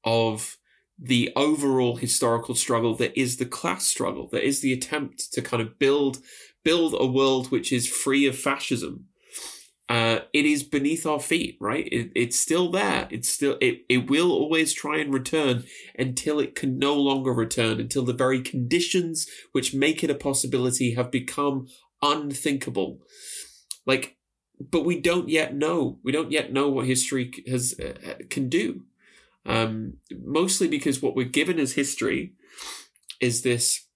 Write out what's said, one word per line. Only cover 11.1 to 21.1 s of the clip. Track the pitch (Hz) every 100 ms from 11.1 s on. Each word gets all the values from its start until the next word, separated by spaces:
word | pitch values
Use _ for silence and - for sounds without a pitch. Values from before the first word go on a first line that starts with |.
| 151
feet, | - 165 - -
right? | 104 143 -
It, | 123 117 -
it's | 123 -
still | - 165 180
there. | 185 202 160 -
It's | 113 -
still, | - 143 -
it, | 127 117 -
it | 127 123
will | 147 175
always | 143 151 160 156
try | - 151 156
and | 147
return | 135 131 160 139 120 - - - -
until | 131 127 - 151
it | - -
can | 143 127
no | 139
longer | 143 139 135 131
return, | 117 113 - 113 113
until | 113 139
the | 123
very | 123 131 131
conditions | 127 135 123 170 175 185 170 160 - - -
which | - 135
make | 135 143 156
it | 151
a | 135
possibility | 143 135 127 123 123 123 123
have | 117 123